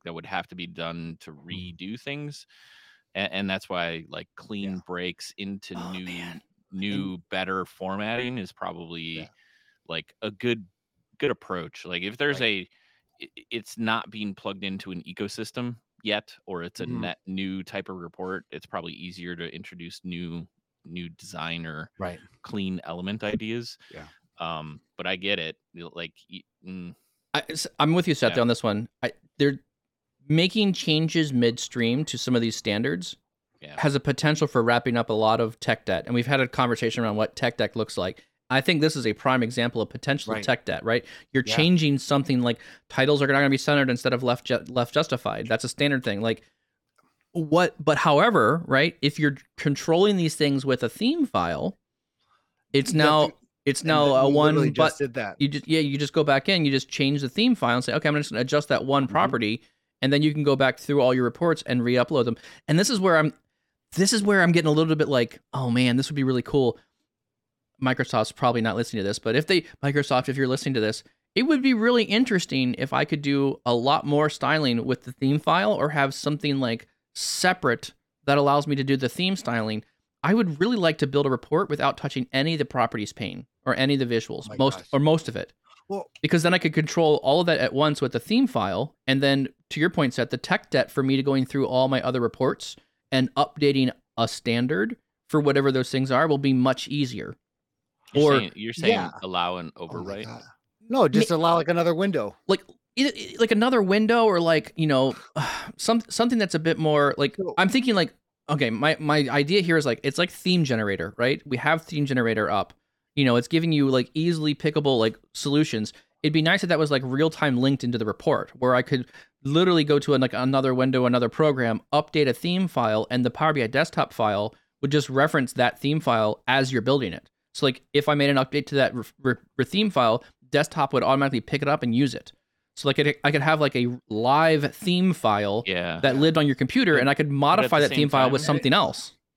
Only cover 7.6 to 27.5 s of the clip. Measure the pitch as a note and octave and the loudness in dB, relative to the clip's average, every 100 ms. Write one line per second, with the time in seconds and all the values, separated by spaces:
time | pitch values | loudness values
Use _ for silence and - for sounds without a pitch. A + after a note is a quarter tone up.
7.6 | F2+ - F#2+ G2 G#2+ A#2+ B2 B2+ F2+ - | -8 -10 -8 -6 -6 -6 -6 -8 -12 -12
8.6 | F#2 F2 E2 E2+ E2 D#2+ E2+ _ _ _ | -12 -12 -12 -12 -10 -12 -14 _ _ _
9.6 | _ _ - E2 - _ G#2+ G2 A#2+ A#2 | _ _ -12 -10 -10 _ -12 -6 -4 -4
10.6 | F2+ _ _ _ _ - C#3+ G#2+ - F2+ | -8 _ _ _ _ -6 -6 -6 -8 -10
11.6 | D#2 - F2+ F2 F#2+ B2 C#3+ C3+ A#2 G2 | -10 -14 -10 -8 -8 -4 -4 -2 -2 -2
12.6 | F2 _ _ _ _ _ - - - A#2 | -8 _ _ _ _ _ -20 -20 -12 -12
13.6 | - - A2 A2+ - G#2+ G#2 F#2 G2+ G2 | -12 -6 -4 -2 -6 -10 -10 -10 -12 -10
14.6 | F#2+ F#2+ F#2+ F2+ - F#2 G2+ - A2 B2+ | -10 -10 -12 -14 -14 -10 -10 -10 -12 -10
15.6 | A#2+ A#2 _ _ G#2+ G#2 - - - F2+ | -10 -12 _ _ -4 -4 -6 -18 -12 -10
16.6 | F2 - E2+ E2+ F2 - F#2+ F#2+ F#2+ F#2+ | -10 -12 -10 -8 -8 -10 -10 -8 -8 -8
17.6 | F2 G2 F#2+ F#2 E2+ - F#2 F#2 - - | -10 -12 -12 -14 -16 -12 -10 -10 -12 -18
18.6 | - F2+ E2 - F2+ F2+ F2 E2+ E2+ F2 | -12 -12 -12 -14 -16 -14 -12 -12 -12 -14
19.6 | - F2+ E2+ - F#2 F2 F2 E2+ E2 _ | -18 -18 -18 -14 -12 -10 -10 -12 -14 _
20.6 | _ _ - F2 F2 E2+ F#2 D#2+ D#2+ E2+ | _ _ -16 -14 -14 -16 -16 -10 -8 -8
21.6 | E2 D#2 - - F2+ F2 - _ - G#2 | -10 -12 -14 -12 -12 -12 -20 _ -12 -8
22.6 | F#2+ F#2 - F2 F#2 G#2 G#2 G#2+ A2 A#2 | -6 -8 -10 -10 -10 -8 -6 -6 -6 -10
23.6 | A#2 - _ - D#2+ _ _ _ E2 D#2+ | -10 -18 _ -20 -20 _ _ _ -10 -8
24.6 | D#2 D2+ _ - F2+ F#2 G2+ G2 D#2+ - | -12 -18 _ -12 -8 -6 -4 -4 -6 -12
25.6 | _ F2 E2 E2+ E2 - _ F#2 - _ | _ -18 -16 -12 -14 -16 _ -20 -20 _
26.6 | F2+ F#2 F2 - _ _ _ D3 - | -16 -14 -14 -18 _ _ _ -8 -6